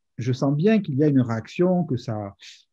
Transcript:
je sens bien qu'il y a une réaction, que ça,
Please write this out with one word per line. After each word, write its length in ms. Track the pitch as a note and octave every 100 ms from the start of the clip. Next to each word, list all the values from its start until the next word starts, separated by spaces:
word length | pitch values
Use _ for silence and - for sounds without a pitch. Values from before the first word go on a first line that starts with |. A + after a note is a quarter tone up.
| _ -
je 140 | A#2+
sens 220 | B2+ C#3 D3
bien 240 | F#3 A3
qu'il 140 | -
y 80 | C3
a 60 | D3+
une 120 | C#3
réaction, 640 | A#2+ A2+ A2 - F3+ F3+
que 120 | D#3+ A#2+
ça, 400 | - G#2+ G2+ - - - _